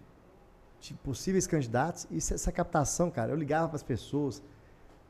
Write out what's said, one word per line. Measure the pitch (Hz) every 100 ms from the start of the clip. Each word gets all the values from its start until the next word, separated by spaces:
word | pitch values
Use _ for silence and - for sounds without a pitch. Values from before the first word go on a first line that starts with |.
| - - - - - - - -
de | -
possíveis | - - 131 - 190 180
candidatos, | 156 123 120 147 - -
e | 160
essa, | -
essa | 170 -
captação, | 175 170 160 135 - 175
cara, | - 117
eu | 143
ligava | 143 151 165
pras | 151
pessoas, | - 120 - 143 143 - - - - - - -